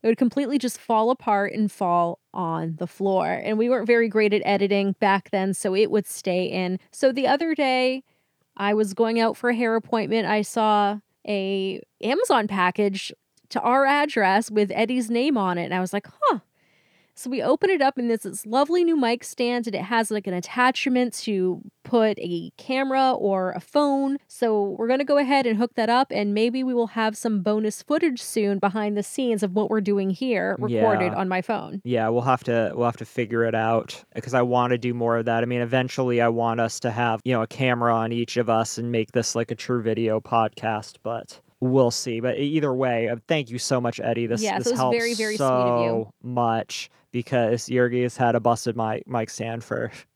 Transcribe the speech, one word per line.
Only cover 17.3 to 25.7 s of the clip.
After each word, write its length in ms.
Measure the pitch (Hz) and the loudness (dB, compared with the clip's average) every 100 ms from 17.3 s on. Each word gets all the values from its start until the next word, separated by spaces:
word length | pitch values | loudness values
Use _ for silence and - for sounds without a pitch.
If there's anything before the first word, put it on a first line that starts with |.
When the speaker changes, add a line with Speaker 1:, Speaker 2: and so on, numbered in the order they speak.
| 247 | -2
Speaker 1:
open 260 | 143 294 381 | 2 2 2
it 120 | 370 | 2
up, 140 | 269 269 | 2 0
and 100 | 240 | -2
there's 120 | 226 | -2
this 240 | 196 208 214 | -4 -12 -2
lovely 360 | 247 285 349 | 0 2 2
new 140 | 339 320 | 2 2
mic 260 | 240 240 | 2 -2
stand, 440 | - - 240 247 233 | -6 -4 -2 -2 -4
and 80 | 196 | -6
it 80 | |
has, 260 | 190 226 220 | -2 0 0
like, 160 | 214 196 | -2 -2
an 80 | |
attachment 800 | 180 180 - 247 254 285 247 247 - | -6 -6 0 0 2 0 2 0 -2
to 420 | - 196 185 175 196 _ | -4 0 0 -2 -10 _
put 340 | - 233 220 208 | 0 2 2 0
a 320 | 175 170 170 - | -4 -6 -8 -16
camera 540 | - 262 269 262 262 | -6 -4 0 2 2
or 380 | 254 202 190 185 | 2 0 0 -2
a 80 | - | -6
phone. 580 | - 294 285 277 277 277 _ | -2 0 2 2 0 -4 _
So 480 | - 233 214 202 - | -2 0 2 0 -2
we're 80 | 233 | 0
gonna 180 | 262 285 | 0 2
go 120 | 285 | 2
ahead 260 | 262 277 247 | 4 2 2
and 100 | 214 | 0
hook 180 | 240 | 0